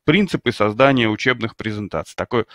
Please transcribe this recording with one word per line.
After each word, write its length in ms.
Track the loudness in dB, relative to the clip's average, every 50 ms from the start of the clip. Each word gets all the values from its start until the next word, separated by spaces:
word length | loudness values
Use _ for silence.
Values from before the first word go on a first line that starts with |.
| _
принципы 460 | 2 2 2 2 0 -2 -4 -2 -4 -2
создания 560 | 0 0 0 2 4 4 4 4 4 2 2
учебных 460 | 0 0 0 -2 -2 0 -2 -6 -6 -8
презентаций". 580 | -8 -6 -6 -6 -6 -6 -6 -6 -6 -6 -6 -8
Такой 280 | -6 -2 -2 -2 -2 -4 -8